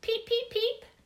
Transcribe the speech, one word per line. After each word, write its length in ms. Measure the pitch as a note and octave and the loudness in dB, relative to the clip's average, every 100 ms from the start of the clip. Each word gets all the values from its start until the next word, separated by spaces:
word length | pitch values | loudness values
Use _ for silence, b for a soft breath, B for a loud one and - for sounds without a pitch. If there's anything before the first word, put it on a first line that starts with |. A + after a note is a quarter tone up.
Peep, 260 | - A4+ - | 0 -2 2
peep, 240 | A#4 B4 | 0 2
peep. 340 | G#4+ A4+ - - _ | 0 0 -2 -12 _